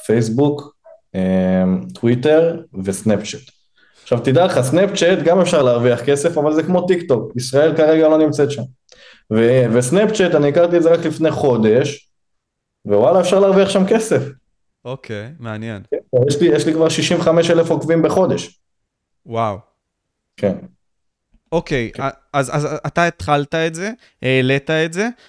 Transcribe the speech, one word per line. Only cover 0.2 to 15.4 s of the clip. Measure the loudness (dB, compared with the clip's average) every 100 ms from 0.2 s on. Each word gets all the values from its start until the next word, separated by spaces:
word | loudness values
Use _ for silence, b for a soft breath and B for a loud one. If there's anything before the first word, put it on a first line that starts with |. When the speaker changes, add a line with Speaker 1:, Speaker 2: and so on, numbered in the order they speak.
| 0 0 0 -2 -8 -20 -20 -20 _ -4
Speaker 1:
אה, | -2 0 0 0 0 -2 -6
טוויטר | -4 -2 0 2 2 2 -2 -10 -10
וסנאפצ'אט. | -8 -4 -2 -2 -4 -14 -18 _ _ b b b
עכשיו, | -4 -2
תדע | 0 2 2
לך, | 0
סנאפצ'אט | 0 2 0 0 0 2
גם | 2 2
אפשר | 2 2
להרוויח | 2 2 2 0
כסף, | 0 0 0 0
אבל | 0
זה | 0
כמו | 0 0
טיקטוק, | 0 -2 0 -2 -2 -8
ישראל | -2 0 2 2
כרגע | 2 4 4
לא | 4
נמצאת | 2 0 -2
שם. | -2 -10 -14 _ b b b _
ו-, | 2 4 4 2
וסנאפצ'אט, | 2 2 0 0 0 0 2
אני | 2
הכרתי | 2 2 2
את |
זה | 2
רק | 2 0
לפני | -2 -2
חודש, | 0 0 2 2 2 0 -6 _ _ _ _ _ _ _ _ -2
ווואלה, | 2 4 2
אפשר | 2 2
להרוויח | 2 2 2
שם | 0 0
כסף. | 0 0 -2 -4 -12 _ _ _ _ -14
Speaker 2:
אוקיי, | -14 -12 -12 -12
מעניין. | -14